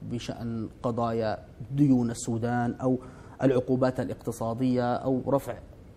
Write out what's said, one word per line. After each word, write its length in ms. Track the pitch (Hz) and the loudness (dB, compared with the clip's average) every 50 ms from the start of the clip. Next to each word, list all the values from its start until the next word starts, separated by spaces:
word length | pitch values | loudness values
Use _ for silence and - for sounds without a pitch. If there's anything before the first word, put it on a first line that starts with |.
بشأن 680 | 110 107 120 117 - - - - 120 117 113 113 107 - - - - | -8 -6 -6 -6 -6 -6 -8 -6 -6 -6 -4 -4 -6 -8 -8 -4 -4
قضايا 540 | 127 113 120 117 113 113 117 113 107 98 - - - - - 110 110 | -2 0 0 0 0 0 0 0 -2 -2 -4 -8 -16 -16 -16 -12 -6
ديون 400 | 135 143 147 139 131 123 120 117 | 2 4 6 6 8 6 4 2
السودان 640 | 117 - - - 113 113 113 117 120 123 120 120 - - | -2 -4 -4 -4 -2 -2 0 0 0 0 0 0 -2 0
أو 180 | 131 131 131 123 - - - - - - - - - | 2 2 2 0 -2 -10 -16 -16 -18 -18 -6 2 4
العقوبات 560 | 135 131 123 127 - 131 127 131 127 127 - | 4 4 4 2 2 2 2 2 2 2 -2
الاقتصادية 960 | - - 110 - - 123 113 - 113 113 113 120 131 127 123 123 120 120 123 | -4 -6 -8 -6 -6 -8 -4 -4 -4 -4 -2 0 0 2 2 2 2 2 0
أو 260 | - - 131 135 123 - | 0 0 0 0 0 2
رفع، 260 | - 135 139 - 123 107 98 - - - - - - - | 0 0 0 0 -4 -10 -10 -12 -18 -20 -20 -20 -20 -20